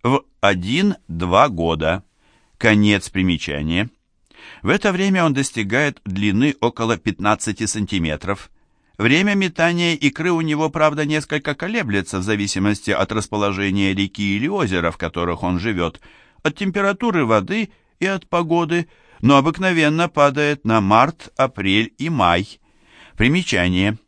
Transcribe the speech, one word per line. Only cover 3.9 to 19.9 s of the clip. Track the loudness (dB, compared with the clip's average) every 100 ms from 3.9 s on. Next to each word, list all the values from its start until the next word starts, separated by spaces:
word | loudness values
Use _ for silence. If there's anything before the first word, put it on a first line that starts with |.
| _ _ _ _ -20 -20 -8
В | -2
это | 0 0
время | 0 0 2 2
он |
достигает | 0 -2 -4 -2 0 -2 -4 -8
длины | -2 0 2 0 0
около | -4 -2 -2 -2
пятнадцати | -2 -2 -2 0 -2 -4 -4
сантиметров. | -4 -2 -2 -2 -4 -6 -8 -10 _ _ _ _ _
Время | 2 2 2 0
метания | -2 0 0 0 -2
икры | 0 -2 -2 -2
у | -2
него, | -2 -2 -2
правда, | 2 0 0 -2
несколько | -2 -2 -6 -4
колеблется | -6 -6 -4 -2 -2 -2 -6
в |
зависимости | -2 -2 -2 -2 0 -2 -2
от | -2 0
расположения | -2 -4 -2 -2 -2 -2 0 0
реки | 0 -4 -2 -2 -2
или | -2
озера, | -2 -2 0 -2
в | -4
которых | -8 -4 -4 -4
он | -4 -2
живёт, | -2 -2 -4 -6 -20 -20 _ _
от | -6 -4
температуры | -6 -2 -2 -2 -2 0 2
воды | 2 0 -4 -6 _ _ _
и | -4
от | -4 -4
погоды, | -4 0 0 0 -2 -4 _ _ _
но | 4 4
обыкновенно | 4 0 -2 2 2